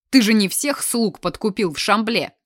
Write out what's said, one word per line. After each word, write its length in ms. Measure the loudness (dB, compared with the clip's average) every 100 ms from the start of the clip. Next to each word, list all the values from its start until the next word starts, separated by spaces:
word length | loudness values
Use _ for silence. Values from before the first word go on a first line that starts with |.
| _
"Ты 100 | 4
же 120 | 4
не 140 | 4 2
всех 360 | -2 -4 -4
слуг 360 | -4 -2 -2 -2
подкупил 540 | -8 -4 -4 -2 -2
в 60 | -2
Шамбле. 540 | 0 0 2 -2 -4 -8